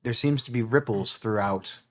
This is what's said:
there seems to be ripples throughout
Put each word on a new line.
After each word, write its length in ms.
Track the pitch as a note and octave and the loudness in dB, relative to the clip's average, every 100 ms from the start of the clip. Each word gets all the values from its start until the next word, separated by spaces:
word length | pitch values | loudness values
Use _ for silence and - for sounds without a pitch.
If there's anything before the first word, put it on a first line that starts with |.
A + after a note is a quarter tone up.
there 100 | B2 | -2
seems 300 | A#2 C#3+ C#3+ | 0 2 0
to 80 | - | 0
be 100 | A#2+ | -2
ripples 560 | A2+ C#3 C#3 G2+ F#2 - | 2 2 2 -2 -2 -4
throughout 640 | A2+ G#2+ G2+ F#2+ - - _ | -2 0 2 0 -4 -14 _